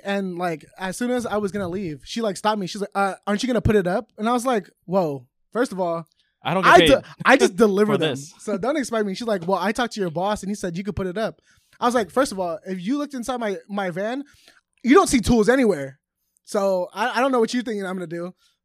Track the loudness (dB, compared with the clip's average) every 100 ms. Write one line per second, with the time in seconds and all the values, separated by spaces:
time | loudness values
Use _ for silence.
0 | -6 -4 -4 -6 -6 -6 -10 -12 -10 -6
1 | -4 -2 -2 -4 -4 -4 -6 -6 -8 -10
2 | -10 -6 -4 -2 -2 -2 -4 -6 -6 -2
3 | -2 -2 -4 -2 0 0 2 2 2 -2
4 | -4 -6 -2 0 0 -2 -4 _ -4 -2
5 | 0 -4 -12 _ _ -2 -2 -2 -4 -4
6 | -8 _ _ _ -4 2 8 8 8 6
7 | 2 -2 4 4 4 4 2 4 2 2
8 | 0 -2 -10 -12 -6 -4 -2 -2 -2 -2
9 | -2 -4 -4 -4 -2 0 0 -2 -2 -4
10 | -4 -2 -2 -4 -6 -6 -6 -6 -6 -6
11 | -6 -4 -6 -6 _ _ _ -4 2 2
12 | 2 2 0 0 -4 -6 -8 -6 -4 -4
13 | -4 -6 -6 -4 -4 -6 -6 -6 -4 -4
14 | -4 -6 -10 _ _ _ _ _ 4 6
15 | 6 2 2 4 4 4 4 0 -4 -14
16 | _ _ _ _ -6 -2 0 0 -2 -4
17 | -4 0 2 2 0 -2 -4 -6 -6 -6
18 | -8 -8 -10 -14 _ _